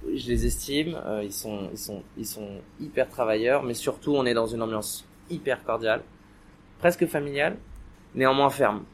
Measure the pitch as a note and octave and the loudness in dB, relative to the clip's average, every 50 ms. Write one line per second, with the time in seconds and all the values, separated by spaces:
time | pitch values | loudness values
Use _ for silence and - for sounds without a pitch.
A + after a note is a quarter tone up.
0 | - D#3+ - C3+ A#2+ A#2+ A#2+ A#2 A#2 A#2 - - - - C#3 C#3+ D#3 E3 E3 - | -6 -4 -6 -4 -2 0 0 2 2 2 0 -2 -4 -2 0 0 0 0 -2 -6
1 | - - G#2 G#2+ G#2 G2+ G2 - - A2+ G#2+ G2+ G2 - - G#2+ - - G#2 G2 | -6 -4 -4 -2 -4 -4 -6 -8 -8 -6 -6 -6 -6 -8 -8 -10 -10 -10 -10 -10
2 | - - - - A#2 G#2+ - A2 G#2+ G2+ G2 F#2+ - - - - D3 D3 - - | -12 -14 -12 -10 -10 -10 -8 -10 -10 -12 -12 -14 -16 -18 -14 -14 -12 -6 0 0
3 | C3 - - - B2+ A2 A2 A2 A2+ A#2+ C3 C#3+ C#3 B2 A#2 - - - B2 - | 0 0 0 -2 0 2 2 2 4 4 4 2 2 0 -4 -2 -2 -4 -4 -2
4 | - - D3 C#3+ C3 B2 A#2+ A#2 A2+ A2 A#2 A#2 A2+ A2+ A2 G#2+ G#2+ - - - | 0 0 2 2 4 4 4 2 2 0 0 -2 -2 -2 -2 -2 -4 -4 -8 -10
5 | - - - - - - E3+ D3+ - C3+ B2+ B2 - - A2+ A2+ A2+ A2 A2 B2 | -12 -18 -20 -20 -12 -10 -10 -6 -2 -2 -2 -2 -2 -2 -2 0 2 2 2 0
6 | - - - - - - - - - - - - - - - - - E3+ F3 - | 0 -10 -20 -20 -20 -20 -20 -20 -20 -20 -20 -20 -20 -20 -20 2 2 2 4 4
7 | F3+ E3 - D#3 C#3+ C#3+ C#3 C#3+ D3 E3 G3 - - - - - - - - - | 0 0 0 -4 -4 -2 -2 0 0 0 0 -4 -12 -16 -18 -18 -18 -20 -20 -20
8 | - - - - C3 C3 C3+ C#3 C#3 C#3 C3 - C#3 G#2+ G#2 G#2 - - | -20 -12 -2 4 4 6 6 8 6 4 6 4 2 2 2 0 -4 -10